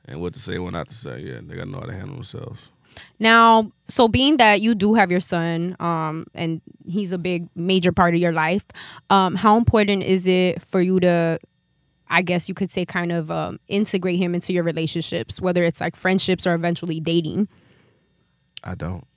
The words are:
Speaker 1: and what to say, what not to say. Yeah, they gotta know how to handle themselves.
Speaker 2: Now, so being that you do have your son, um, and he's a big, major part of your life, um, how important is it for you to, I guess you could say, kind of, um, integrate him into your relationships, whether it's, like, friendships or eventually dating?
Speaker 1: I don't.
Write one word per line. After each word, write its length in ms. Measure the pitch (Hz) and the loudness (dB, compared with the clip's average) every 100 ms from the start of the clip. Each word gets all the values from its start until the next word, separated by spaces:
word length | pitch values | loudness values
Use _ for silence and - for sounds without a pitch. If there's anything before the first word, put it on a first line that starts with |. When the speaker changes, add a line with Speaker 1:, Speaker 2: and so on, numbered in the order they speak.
| - | -14
Speaker 1:
and 100 | 73 | -10
what 140 | 87 | -10
to 60 | 135 | -10
say, 180 | - 92 | -8 -8
what 140 | 90 | -6
not 160 | 87 - | -8 -10
to 60 | |
say. 260 | - - 62 | -12 -14 -12
Yeah, 200 | 73 62 | -12 -14
they 140 | - 87 | -14 -14
gotta 140 | 90 | -12
know 100 | 92 | -12
how 60 | - | -12
to 60 | |
handle 240 | 98 98 90 | -12 -12 -14
themselves. 520 | 95 - - - - _ _ - - _ | -14 -14 -14 -16 -20 _ _ -20 -20 _
Speaker 2:
Now, 500 | 220 226 226 226 214 _ - | 4 6 8 6 2 _ -4
so 220 | - 233 | 2 4
being 280 | 240 269 294 | 4 4 6
that 220 | 220 208 | 6 6
you 140 | 220 | 2
do 200 | 214 208 | 2 2
have 160 | 226 185 | 4 4
your 100 | 180 | 0
son, 560 | - 175 165 165 175 180 | 0 -2 -2 -2 -4 -4
um, 460 | 170 165 160 156 - | -4 -2 -4 -6 -10
and 260 | - 165 160 - - - | -6 -6 -6 -10 -20 -8
he's 260 | 180 190 | -6 -4
a 60 | 185 | -4
big, 300 | 175 175 175 | -4 -4 -6
major 380 | - 175 190 175 | -6 0 2 2
part 220 | 165 175 | 2 2
of 60 | 170 | 2
your 120 | 175 | 0
life, 320 | 160 156 196 - - - - _ | 0 -2 -2 -6 -20 -20 -20 _
um, 260 | 196 185 180 | 2 2 2
how 200 | 214 220 | 4 4
important 460 | 240 226 208 196 | 4 4 2 0
is 240 | - 190 185 | 0 0 2
it 340 | 185 180 175 | 2 2 -2
for 200 | - 190 | -2 0
you 160 | 180 185 | 2 2
to, 380 | 180 170 165 160 _ _ _ _ _ _ _ | 4 2 0 -2 _ _ _ _ _ _ _
I 140 | 165 | 0
guess 260 | 175 175 - | 0 -2 -4
you 60 | |
could 160 | 180 196 | -6 -4
say, 120 | - | -4
kind 280 | 175 185 170 | -4 -4 -2
of, 180 | 170 156 | -2 -4
um, 300 | 165 156 - - | -6 -6 -10 -4
integrate 500 | 202 214 196 185 180 | -2 0 -2 0 0
him 160 | 175 | 0
into 180 | 175 175 | -2 -2
your 120 | 180 | 0
relationships, 760 | 170 160 160 170 160 170 - - | 0 -2 -4 -4 -4 -6 -6 -4
whether 220 | 185 175 | -2 2
it's, 160 | 170 - | 0 0
like, 140 | 170 | -8
friendships 520 | - 185 190 - 180 185 | -4 0 0 0 0 0
or 60 | |
eventually 440 | 170 170 170 170 160 | 0 -2 -4 -4 -4
dating? 500 | 160 170 156 180 208 _ _ _ _ _ _ _ _ _ _ - | 0 0 0 -4 -4 _ _ _ _ _ _ _ _ _ _ -16
Speaker 1:
I 100 | - | -12
don't. 300 | 90 80 90 - | -10 -8 -10 -14